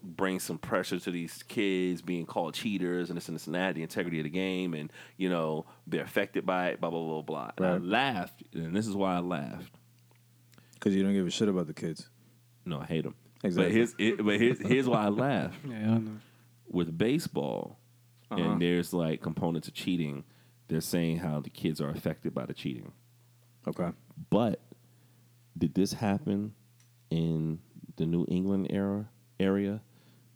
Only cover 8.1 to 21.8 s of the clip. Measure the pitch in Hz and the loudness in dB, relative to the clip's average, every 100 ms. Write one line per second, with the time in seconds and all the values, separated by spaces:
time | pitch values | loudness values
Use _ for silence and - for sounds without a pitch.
8.1 | 110 85 - - - 82 95 110 98 95 | 0 -4 -10 -10 -6 -2 -2 0 0 2
9.1 | 90 87 82 69 - - - _ _ _ | 2 0 -4 -4 -10 -14 -20 _ _ _
10.1 | _ _ _ _ - - - - 95 98 | _ _ _ _ -20 -20 -2 2 4 4
11.1 | 101 90 - 107 92 78 78 85 82 - | 2 0 2 2 2 -2 -4 -6 -6 -12
12.1 | _ - _ _ _ - 73 - 80 78 | _ -20 _ _ _ -8 -6 -2 -2 -2
13.1 | - _ - 104 90 92 110 117 - 107 | -8 _ -6 0 2 4 4 4 2 2
14.1 | - 104 101 117 131 104 127 127 117 104 | 4 4 6 4 4 4 4 4 4 4
15.1 | 104 135 113 69 - 143 113 110 113 107 | 2 2 2 0 -6 -8 -2 2 4 2
16.1 | 107 - - - _ - 90 82 82 107 | -8 -16 -20 -20 _ -4 -2 0 2 2
17.1 | 151 - - 69 50 50 - _ _ _ | 2 0 -4 -2 -4 -6 -12 _ _ _
18.1 | _ _ 98 85 85 87 87 85 90 80 | _ _ 0 2 2 4 2 2 0 2
19.1 | 80 80 78 85 82 - - - 87 76 | 0 -2 0 0 0 -4 -6 -2 0 0
20.1 | 71 - - - _ - 80 - 90 82 | -4 -12 -20 -20 _ -4 -2 0 2 2
21.1 | 82 85 76 67 - 85 78 | 2 0 -2 -4 -4 -2 0